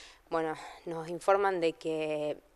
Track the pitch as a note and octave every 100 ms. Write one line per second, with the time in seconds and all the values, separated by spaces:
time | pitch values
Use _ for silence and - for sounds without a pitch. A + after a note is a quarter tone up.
0 | - - _ E3 D#3+ D3+ - - - E3
1 | D#3+ F3 - G3 G3+ F#3 E3 D#3+ E3 D#3+
2 | D#3 D3+ D3+ C#3+ _